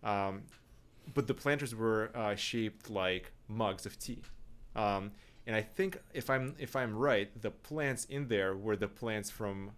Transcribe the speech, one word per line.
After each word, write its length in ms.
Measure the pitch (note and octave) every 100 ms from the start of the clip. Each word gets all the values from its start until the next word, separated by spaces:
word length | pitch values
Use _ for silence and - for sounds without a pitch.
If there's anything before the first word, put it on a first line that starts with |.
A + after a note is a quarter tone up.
um, 400 | G#2+ G2+ G2 G2 - - - - - - -
but 140 | - -
the 60 |
planters 420 | B2+ C#3+ D3 C3+ A2+
were, 360 | A2+ A2 A2 B2
uh, 200 | A2 G2+
shaped 540 | - A#2 A2 - -
like 440 | G#2 F#2 F#2 - - -
mugs 360 | G#2+ G#2+ F#2+ -
of 120 | -
tea. 220 | - - - - - - - -
Um, 360 | G#2 G2 G2 - - - -
and 100 | A2
I 40 |
think 360 | G#2+ - F#3+ F#3 -
if 160 | D3 B2
I'm, 260 | C3+ C3 C#3+
if 180 | B2+ C3+
I'm 180 | B2 G#2+
right, 340 | C#3+ A2 G#2 -
the 100 | G#2+
plants 540 | - - D#3 C#3+ B2+ -
in 240 | C#3 C3+
there 260 | G#2+ F#2+ G2
were 220 | G#2+ G#2
the 100 | G2+
plants 420 | - A#2 G#2+ G2+
from, 420 | - G#2 G2 G2